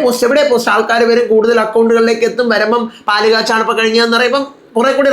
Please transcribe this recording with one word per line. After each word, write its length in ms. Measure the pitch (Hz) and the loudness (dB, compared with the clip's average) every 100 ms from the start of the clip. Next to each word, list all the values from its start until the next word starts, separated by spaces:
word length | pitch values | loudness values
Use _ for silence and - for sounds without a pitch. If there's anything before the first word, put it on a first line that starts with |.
പോസ്റ്റ്, 220 | 247 - 247 | 0 0 0
എവിടെ 140 | 285 285 | 2 2
പോസ്റ്റ്, 200 | 240 233 | 0 0
ആൾക്കാർ 280 | 208 220 233 233 | -2 0 0 2
വരും, 160 | 233 220 | 0 2
കൂടുതൽ 240 | 220 220 233 | 2 2 0
അക്കൗണ്ടുകളിലേക്ക് 600 | 214 226 226 226 226 226 226 | 0 0 2 2 0 0 -2
എത്തും, 180 | 226 240 | -2 -2
വരുമ്പം 300 | 208 214 233 226 - - | 0 0 -2 -4 -10 -4
പാല് 200 | 208 220 | 0 0
കാച്ചാണ് 300 | 220 220 226 | 0 0 -2
ഇപ്പം 120 | 220 226 | -2 -2
കഴിഞ്ഞതെന്ന് 360 | 226 226 233 233 | 0 0 0 0
പറയുമ്പം 260 | 247 277 269 - - 226 | 0 -2 -6 -12 -8 -2
കുറെ 160 | 262 262 | 0 2
കൂടി 120 | 277 | 2